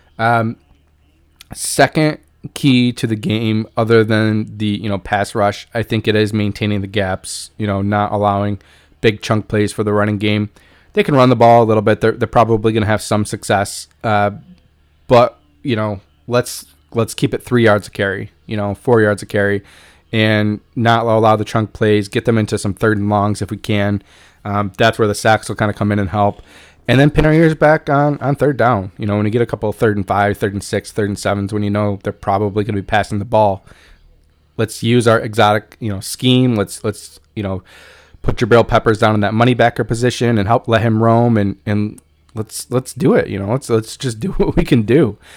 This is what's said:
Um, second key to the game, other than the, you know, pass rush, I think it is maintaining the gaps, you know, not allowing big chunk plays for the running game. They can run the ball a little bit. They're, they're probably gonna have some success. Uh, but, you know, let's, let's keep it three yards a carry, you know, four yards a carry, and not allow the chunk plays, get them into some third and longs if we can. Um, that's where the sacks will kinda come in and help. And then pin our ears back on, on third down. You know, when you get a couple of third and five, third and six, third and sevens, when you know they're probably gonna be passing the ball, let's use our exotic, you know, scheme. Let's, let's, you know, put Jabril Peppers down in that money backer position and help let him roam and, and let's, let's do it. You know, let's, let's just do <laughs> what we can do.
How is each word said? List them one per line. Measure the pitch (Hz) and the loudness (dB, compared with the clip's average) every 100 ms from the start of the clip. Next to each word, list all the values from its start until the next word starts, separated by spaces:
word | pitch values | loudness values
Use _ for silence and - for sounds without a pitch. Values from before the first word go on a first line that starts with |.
| _ - | _ -4
Um, | 113 117 113 117 _ _ _ _ _ _ _ _ - | 0 0 0 -6 _ _ _ _ _ _ _ _ -20
second | - - - 139 - 156 147 _ _ - | -12 -6 0 0 2 0 -2 _ _ -18
key | - 147 127 123 | -2 2 4 2
to | 120 117 | 0 -4
the | 110 | -4
game, | 107 110 113 107 110 - | -2 -2 -2 -2 -4 -2
other | 110 113 | 2 4
than | 110 110 110 107 107 107 | 4 2 0 0 -4 -4
the, | 104 | -4
you | 104 107 | -4 -4
know, | 101 | -6
pass | - 104 101 117 | -2 -2 -2 -2
rush, | 101 - - | -2 -2 -8
I | 117 | -8
think | 107 110 107 | -4 -4 0
it | 107 | 0
is | 107 | 0
maintaining | 107 104 98 107 104 | 0 -4 -4 -4 -4
the | 98 | -4
gaps, | 101 95 95 - - - - | -4 -4 -6 -10 -14 -14 -8
you | 107 | -4
know, | 98 | -2
not | 101 104 104 | -2 0 0
allowing | 104 101 101 101 104 _ _ _ _ | 0 0 0 -2 -6 _ _ _ _
big | 117 104 | -2 -2
chunk | - 110 - | -2 -4 -2
plays | 107 104 | -2 -2
for | - | -2
the | 104 | -2
running | 104 104 104 | 0 0 -2
game. | 104 104 104 _ _ _ _ | -2 -2 -4 _ _ _ _
They | - | -4
can | - 143 | 0 2
run | 127 | 4
the | 120 | 6
ball | 117 120 | 6 6
a | 113 | 6
little | 110 | 2
bit. | 104 107 | 2 2
They're, | 110 | 0
they're | 117 117 | 0 -2
probably | 127 113 113 110 | 0 2 2 0
gonna | 110 104 | 0 0
have | 107 | -2
some | - 107 104 | -2 -2 -2
success. | 107 - 104 101 - - _ | -6 -2 -2 -2 -8 -16 _
Uh, | 117 104 104 101 - - _ _ _ _ - | -2 0 0 -2 -16 -20 _ _ _ _ 2
but, | 123 120 - _ _ | 4 4 0 _ _
you | - 113 | -4 -2
know, | 107 101 - _ - | -2 -6 -12 _ -4
let's, | 120 123 - - _ _ | -2 -2 -8 -16 _ _
let's | 117 113 | -4 -4
keep | - 135 | -2 -4
it | 123 | -4
three | - 123 113 | -2 2 4
yards | 104 - | 2 0
a | |
carry, | - 101 98 110 _ - | -4 -4 -4 -8 _ -10
you | 110 | -6
know, | 101 | -6
four | 98 - 117 | -6 2 4
yards | 107 101 | 4 0
a | - | -4
carry, | 107 101 101 - - - _ _ | -2 0 -2 -6 -20 -20 _ _
and | 113 110 107 107 104 _ - | 0 2 2 0 -4 _ -4
not | 117 117 117 | 0 2 2
allow | 110 110 107 | 2 4 2
the | 104 | 0
chunk | 117 107 | -2 -4
plays, | - 110 107 104 | -2 0 0 0
get | 123 120 | -4 0
them | 113 | 0
into | 104 104 | 0 -2
some | 104 | -4
third | 92 113 107 | -2 0 0
and | 101 | 0
longs | 104 101 104 | 0 0 -2
if | 101 | -6
we | 104 | -10
can. | - 107 101 101 - _ - _ 104 | -4 -2 0 -4 -6 _ -20 _ -6
Um, | 101 101 - | -4 -4 2
that's | 117 110 | 2 2
where | 110 | 0
the | 101 | 0
sacks | 113 107 - | 2 2 0
will | 104 | -4
kinda | 107 | -2
come | 101 104 | -2 -2
in | 104 | 0
and | 98 | -2
help. | 107 101 - - - - _ - | 0 0 -2 -12 -20 -20 _ 0
And | 123 | 4
then | 147 | 4
pin | - 151 | 4 2
our | |
ears | 156 165 | 4 4
back | 156 151 156 - | 4 2 2 0
on, | 143 147 143 | 0 0 -2
on | 127 139 | -4 0
third | 135 127 | 0 2
down. | 117 113 95 - | 2 0 -4 -8
You | 107 | -4
know, | 104 | 0
when | 104 | 0
you | |
get | 117 | 0
a | 117 | -2
couple | 107 107 | -2 -4
of | 101 | 0
third | 113 104 | 0 0
and | 95 | -2
five, | 98 101 98 | 0 0 0
third | 107 | -4
and | 98 | -4
six, | - 104 - | -6 -6 -6
third | - 104 | -6 -4
and | 98 | -4
sevens, | - 101 101 | -4 -4 -4
when | 107 | -4
you | 104 | -4
know | 104 104 98 | -2 -2 -4
they're | - | -8
probably | - - 98 104 98 | -8 -2 -2 -2 -4
gonna | 104 101 | -4 -4
be | 92 | -2
passing | 107 98 107 | -2 -2 -6
the | 104 | -2
ball, | 110 107 95 - - _ _ _ _ _ _ _ - | 0 2 0 -8 -20 _ _ _ _ _ _ _ -6
let's | 110 - | -6 -4
use | 113 123 117 | 0 2 4
our | 113 | 2
exotic, | - 107 104 107 - - | 0 2 2 2 -2 -12
you | 113 | -8
know, | 98 | -8
scheme. | - - 127 127 127 113 | -10 -4 2 2 2 0
Let's, | 98 - | -2 -6
let's, | 110 104 - - _ - | -8 -8 -12 -20 _ -8
you | |
know, | 98 95 - - - - _ - | -6 -6 -10 -20 -20 -20 _ -10
put | - - | -4 -2
Jabril | 110 120 110 | 4 4 4
Peppers | 117 - 107 | 2 2 2
down | 113 107 | 2 2
in | |
that | 104 | 0
money | 107 120 | 2 2
backer | 120 120 - | 4 2 0
position | 113 117 123 - 120 113 | -4 -2 -2 0 0 0
and | 98 | 2
help | 120 - | 0 2
let | 113 | 0
him | 117 110 | 2 2
roam | 113 113 120 110 | 4 4 4 2
and, | 101 - - | 0 -4 -4
and | 104 104 - _ _ _ | -2 -4 -8 _ _ _
let's, | 110 110 - - | -12 -12 -12 -4
let's | 123 131 | -4 -4
do | - 190 | -2 0
it. | 233 - | 2 0
You | 101 | -4
know, | 98 | -4
let's, | 123 - | -4 0
let's | 113 113 - | -2 -2 -8
just | 131 110 | -8 -6
do | 175 | -6
<laughs> | |
what | 151 190 - | -2 0 0
we | |
can | 175 135 | 2 2
do. | 104 131 127 104 - | 2 2 2 -2 -16